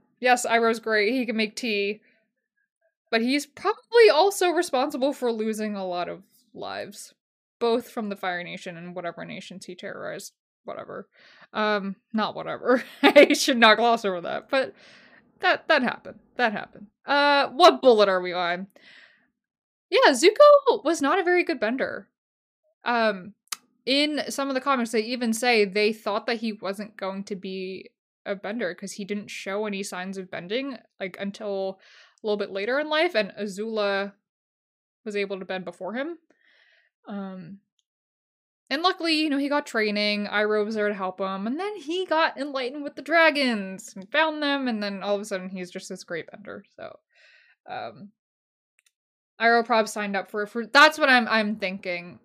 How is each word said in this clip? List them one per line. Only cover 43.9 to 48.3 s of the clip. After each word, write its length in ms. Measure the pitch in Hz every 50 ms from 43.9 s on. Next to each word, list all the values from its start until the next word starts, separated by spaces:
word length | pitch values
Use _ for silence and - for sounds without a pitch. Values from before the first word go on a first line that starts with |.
| -
and 160 | 196 190 -
found 320 | - 294 320 320 302 302 302
them, 240 | 285 285 277 269 254
and 160 | 226 208 208
then 200 | 202 196 190 180
all 120 | 202 202
of 60 | 202
a 40 | 208
sudden 220 | 214 202 185 185 190
he's 240 | 185 185 185 180
just 160 | - 185 - -
this 160 | 190 180 -
great 260 | - 175 165 - -
bender, 360 | - - 196 - - - 196 _ _
so, 240 | - - - - - _ _ _ _ _ _ _ _ _ _ _ _ _
um, 460 | - - 120 107 117 - 151 196 202 _ _ _ _